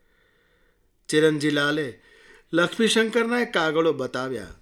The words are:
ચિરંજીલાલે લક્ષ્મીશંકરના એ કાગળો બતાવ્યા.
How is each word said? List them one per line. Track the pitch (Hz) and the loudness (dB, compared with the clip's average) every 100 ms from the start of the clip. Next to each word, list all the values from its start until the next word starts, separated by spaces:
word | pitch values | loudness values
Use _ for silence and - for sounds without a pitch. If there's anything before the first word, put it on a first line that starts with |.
| _ _ _ _ _ _ _ _ _ _ - | _ _ _ _ _ _ _ _ _ _ -2
ચિરંજીલાલે | 151 156 151 151 147 143 151 135 - _ - - - _ | 2 4 2 0 0 0 -2 -4 -8 _ -20 -20 -20 _
લક્ષ્મીશંકરના | 165 175 - 220 220 226 233 233 240 | -2 0 0 2 2 2 0 0 -2
એ | |
કાગળો | 233 185 160 156 165 | -2 -2 0 0 0
બતાવ્યા. | 135 127 127 131 117 90 - | 0 -4 -6 -6 -8 -12 -18